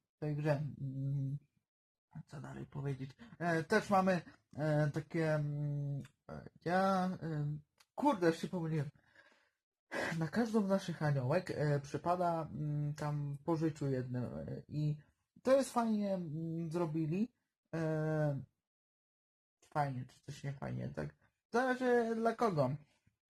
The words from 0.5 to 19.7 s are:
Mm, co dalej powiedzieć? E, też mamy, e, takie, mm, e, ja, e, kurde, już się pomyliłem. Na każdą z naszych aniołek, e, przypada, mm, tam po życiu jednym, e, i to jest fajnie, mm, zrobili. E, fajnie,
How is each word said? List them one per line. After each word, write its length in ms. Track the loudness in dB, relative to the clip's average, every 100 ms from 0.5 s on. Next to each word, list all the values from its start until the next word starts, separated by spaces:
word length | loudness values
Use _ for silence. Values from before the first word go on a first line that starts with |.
| 0 -2 -6
Mm, 560 | -6 -4 -2 0 -2 -4 -8 _ _ _ _ _ _ -18 -16
co 140 | -14
dalej 240 | -12 -12 -10
powiedzieć? 460 | -6 -4 -4 -8 -12 -18 -4
E, 240 | 0 0
też 260 | 4 2 4
mamy, 320 | 4 6 2 0 -14 _ -4
e, 360 | 2 4 4
takie, 420 | 0 -2 0 2 2
mm, 680 | 0 -2 -2 -2 -2 -4 -8 _ -16
e, 200 | -14 -14 -10 0
ja, 440 | 2 4 4 0 -2
e, 240 | -4 -2 -2 -4 -8 _ _ 0
kurde, 320 | 2 4 4
już 100 | 4
się 100 | 0
pomyliłem. 420 | -2 -2 -2 -2 -8 _ -20 -20 _ _ _ _ _ -10 -6 -4 -2
Na 80 | -2
każdą 340 | 0 2 2 2
z 40 |
naszych 340 | 2 0 -2
aniołek, 480 | 2 2 2 0 0
e, 280 | 0 2 2
przypada, 680 | 0 -4 0 2 2 0 -2
mm, 420 | -4 -2 -2 -2
tam 440 | -2 -4 -2 -4 -4
po 120 | -2 0
życiu 320 | 0 0 0
jednym, 360 | 0 -2 -2
e, 380 | -4 -6 -8 -8 -8
i 280 | -2 0 -2 -6 _ _ -6
to 140 | 4 4
jest 160 | 4
fajnie, 400 | 0 0 2 0
mm, 560 | -2 -2 -6 -4 -4 -2
zrobili. 600 | -2 0 0 0 0 -2 _ _ _ _ -2
E, 680 | 0 0 0 2 2 0 -6 _ _ _ _ _ _ _ _ _ _ _
fajnie, 360 | _